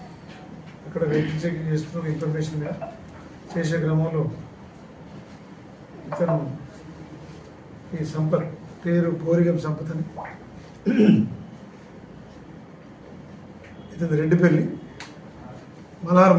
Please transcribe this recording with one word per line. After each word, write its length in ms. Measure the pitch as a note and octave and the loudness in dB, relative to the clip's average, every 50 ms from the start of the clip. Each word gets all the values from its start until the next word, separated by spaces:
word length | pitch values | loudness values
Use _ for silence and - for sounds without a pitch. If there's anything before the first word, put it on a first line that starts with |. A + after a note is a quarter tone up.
| - - - - - - - - - - - - - - - - - | -16 -16 -18 -18 -18 -18 -18 -16 -16 -16 -16 -16 -16 -16 -18 -16 -14
అక్కడ 160 | - - E3+ E3 D3 | -8 -2 0 2 4
వెహికల్ 320 | D3+ D3+ D3+ D#3 D#3 - | 4 4 4 2 0 0
చెకింగ్ 260 | E3+ E3+ E3 D#3 D#3+ D#3 | 0 -2 -2 -2 0 0
చేస్తున్న 280 | D#3 D3+ - - - E3+ | 0 0 0 -2 -4 -4
ఒక 60 | D#3 D#3 D3+ | -2 -2 -2
ఇన్ఫర్మేషన్ 440 | D#3 D#3+ D3+ D3+ D#3 D#3 D3+ D3+ D3+ | 0 0 0 0 0 -2 -2 -2 -4
మీద 100 | D3+ E3 F3+ - - - - - - - - - - - - - - - | -4 -4 -6 -6 -8 -10 -10 -14 -16 -16 -16 -16 -18 -18 -18 -18 -14 -6
చేసే 260 | - F3 E3 D#3 E3 D#3+ D3+ | -2 0 0 2 2 2 2
క్రమంలో 400 | D#3 D#3+ D#3 D#3+ E3 D#3+ D#3 - - - - - - - - - - - - - - - - - - - - - - - - - - - - - - - - - - - - - - | 4 4 4 2 2 2 0 0 0 -2 -6 -10 -14 -16 -18 -18 -18 -18 -18 -18 -18 -18 -18 -18 -16 -16 -16 -16 -16 -18 -18 -18 -18 -18 -18 -18 -18 -18 -18 -18 -18 -16 -16 -10 -8
ఇతను, 300 | - - F3 E3 D#3 D3+ D3 C3+ - - - - - - - - - - - - - - - - - - - - - - - - - - - - F#3 D#3+ | -2 0 0 2 2 0 0 -4 -6 -8 -12 -14 -16 -16 -16 -16 -16 -16 -16 -16 -16 -16 -16 -16 -16 -16 -18 -18 -18 -18 -18 -18 -18 -18 -12 -8 -6 -4
ఈ 100 | D#3 - - | -4 -2 0
సంపత్, 340 | D#3 D#3 D#3 F3 D#3 - - - - - - - - - | 0 2 2 2 2 2 -2 -8 -12 -14 -16 -14 -6 0
పేరు 260 | F3 E3+ F3 E3+ E3 D#3 - D3+ | 2 4 4 4 2 0 0 2
బోరిగం 340 | D#3+ E3+ F3 F3 E3+ D#3+ D#3 D#3 | 4 4 6 6 4 4 2 0
సంపత్ 260 | D#3 D3+ - - - - | -2 -2 -4 -4 -4 -4
అని, 100 | D#3 - - - - - - - - - - - - - - - - - - - - G#3 G#3 - - - - - - - - - - - - - - - - - - - - - - - - - - - - - - - - - - - - - - - - - - - - - - - - - - - - - - - - - | -4 -6 -6 -8 -10 -12 -12 -12 -14 -16 -18 -18 -16 -18 -18 -18 -2 0 2 6 8 8 8 8 8 6 2 -2 -8 -12 -14 -16 -18 -18 -18 -18 -20 -20 -20 -20 -18 -18 -18 -18 -18 -18 -18 -18 -18 -18 -18 -18 -18 -18 -18 -20 -20 -20 -20 -20 -20 -18 -18 -18 -18 -18 -18 -18 -18 -18 -18 -18 -18 -18 -18 -18 -16 -16 -14 -6
ఇతను 200 | D3+ E3+ D#3+ D3+ D3+ | -4 0 2 2 4
రెడ్డిపల్లి, 440 | D#3 D#3+ F3 F3 F3+ E3+ D#3 - - - - - - - - - - - - - - - - - - - - - - - - - - - - - E3+ E3 | 6 6 8 8 8 8 8 6 4 2 -2 -6 -10 -14 -14 -16 -16 -16 -16 -18 -18 -18 -18 -18 -16 -16 -16 -16 -18 -18 -20 -20 -20 -20 -14 -8 0 6
మల్హార్ 280 | F3+ F#3 F#3+ F#3 F3 | 8 10 10 10 10